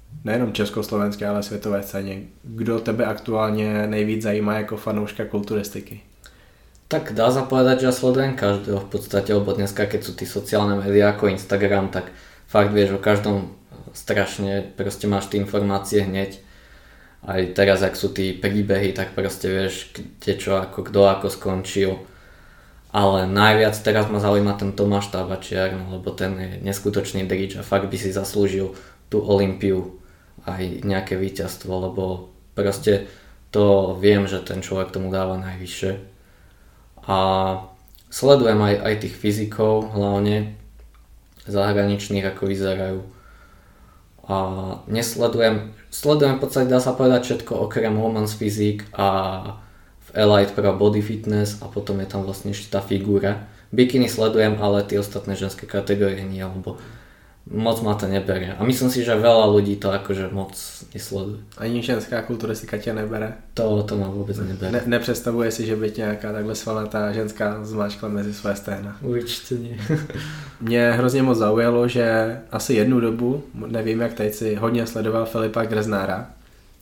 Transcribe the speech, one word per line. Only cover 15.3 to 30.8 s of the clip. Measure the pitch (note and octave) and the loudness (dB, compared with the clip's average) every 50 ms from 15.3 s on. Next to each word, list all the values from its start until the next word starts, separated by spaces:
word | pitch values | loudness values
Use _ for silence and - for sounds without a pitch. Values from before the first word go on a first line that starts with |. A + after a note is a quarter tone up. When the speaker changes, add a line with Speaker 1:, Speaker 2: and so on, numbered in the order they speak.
| - | -2
Speaker 2:
tie | G#2 | -4
informácie | G2 - - G#2 G2+ G2+ G2 G2 - - G#2+ G2+ G2 | -2 -2 -2 0 0 0 0 -2 -2 0 0 0 0
hneď. | F#2+ F#2 G2 G2 F#2+ - - - - - - - - - - - - - - - - - - - | 0 -2 -4 -4 -4 -8 -12 -20 -20 -20 -20 -20 -20 -20 -20 -20 -20 -20 -20 -20 -20 -20 -12 -8
Aj | G2 F#2+ F#2 F#2 F2 - | -4 -2 -2 -2 0 2
teraz, | - G2 G2 F#2+ F#2+ | 4 4 4 4 4
ak | G2 F#2 - | 2 0 0
sú | - - F#2+ - | -2 -4 -2 -2
tí | G2 F#2+ F#2+ F2+ | -2 -4 -4 -4
príbehy, | - - G2+ G2+ G#2 G2+ G2 G2 G2 G2+ F#2+ - | -2 -2 0 0 0 2 2 2 0 0 0 -2
tak | G2 F#2+ - - | -4 -6 -4 -4
proste | G2+ G2 F#2 - - - F#2+ | -4 -4 -4 -4 -4 -4 -2
vieš, | F#2+ F#2+ G2 F#2+ F#2 - - - - | 0 0 -2 -2 -4 -6 -10 -14 -14
kde | - - - - - - - F#2+ | -16 -16 -16 -18 -6 -4 -2 -2
čo, | - - G2 G2 F#2+ | -2 -2 0 0 0
ako, | F#2 - - - F#2 | -2 -4 -6 -8 -6
kto | - G#2 G2+ G2 G2 | 2 6 8 8 8
ako | F#2+ F2+ - F#2+ - | 6 4 0 -4 -4
skončil. | - - G2 F#2+ F#2 F#2+ - - G2 F#2+ F#2+ F#2 F2+ - - - - - - - - - - - - - - - - - - - | -4 -4 -2 -2 -2 -4 -2 0 0 2 2 0 -2 -8 -14 -20 -20 -20 -20 -20 -20 -20 -20 -20 -20 -20 -20 -20 -20 -12 -4 2
Ale | G#2 G2+ G2 G2 F#2+ F#2 | 4 4 6 6 4 2
najviac | F#2 F#2+ G2+ G#2+ A2 G#2+ G#2+ G#2+ G#2 G#2+ G#2+ | 2 4 6 6 8 8 6 4 4 2 0
teraz | - A2 G#2+ G#2+ G#2 G#2 G#2 | 0 2 2 2 2 0 0
ma | G#2 | 0
zaujíma | G#2 G2+ G#2 G2+ G#2 G2+ G2+ | 2 4 4 4 4 2 0
ten | G2+ G2 G2 G2 | -2 -4 -4 0
Tomáš | G2+ G2+ G2+ G2+ G2+ G2+ - | 2 2 2 2 2 0 -2
Tabačiar, | - F#2 F#2 F#2+ F#2+ F#2 - - F#2 F#2 F#2+ F#2+ F#2+ | -4 -4 -4 -4 -6 -8 -6 -4 -2 -2 -2 -2 -2
no, | F#2+ F#2 F#2+ F#2 | -4 -8 -8 -10
lebo | F2+ F2 F2+ D#2+ | -8 -8 -8 -6
ten | - F#2 F#2+ G2 | -4 -4 -4 -4
je | F#2 F#2+ F#2 F#2 F#2 | -4 -6 -8 -8 -6
neskutočný | F#2+ G2 G2 - - G#2 G2 G2+ G2 - - G2 F#2+ | -4 -4 -4 -2 -2 -2 -2 -2 -2 -4 -4 -4 -2
drič | F#2 G2 F#2+ G2 F#2+ - | -2 -2 -2 -2 -4 -6
a | G2 G2 | -8 -4
fakt | - G2 G2 G2 G2 | -2 0 0 0 -2
by | G2 | -4
si | F#2 G2+ F#2+ F#2+ | -4 -4 -2 -2
zaslúžil | G2 G2 - - G#2 G2+ F#2+ F#2 F#2+ F#2+ F#2+ - - - - - - - - | -4 -4 -2 0 2 2 2 2 0 -4 -4 -6 -10 -18 -20 -20 -20 -8 -2
tú | - G#2 - | -2 0 2
Olympiu, | G#2 G2+ G2 G2 F#2+ F#2 - G#2 F#2+ F#2+ F#2 F2+ - - - - - - - _ - - - - | 4 4 4 4 2 0 0 0 0 0 0 -2 -6 -10 -18 -20 -20 -20 -20 _ -20 -20 -14 -10
aj | G2 F#2 F#2 F#2+ F#2 F2+ - | -8 -6 -6 -6 -6 -6 -4